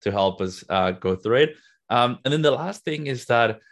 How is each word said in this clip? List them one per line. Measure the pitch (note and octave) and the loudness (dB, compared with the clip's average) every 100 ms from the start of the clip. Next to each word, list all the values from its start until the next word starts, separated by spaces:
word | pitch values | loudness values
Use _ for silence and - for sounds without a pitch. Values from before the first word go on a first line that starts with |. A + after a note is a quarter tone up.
to | G2+ | -4
help | G2 G2 F#2 | 0 0 0
us, | F#2 - - | -8 -8 -4
uh, | F#2+ F#2 | 0 0
go | F2+ F#2+ F#2 | -2 -4 -4
through | A2 B2+ | 0 2
it. | D#3 - _ _ _ | 2 0 _ _ _
Um, | A#2+ B2 - | 0 2 -2
and | C3+ | -4
then | D#3 | 0
the | D3+ | 2
last | C3 F3+ G3+ | 0 -4 -8
thing | E3 D#3 C#3+ | -8 -6 -6
is | B2 - | -8 0
that, | A#2 A2 A2 _ | 2 2 -2 _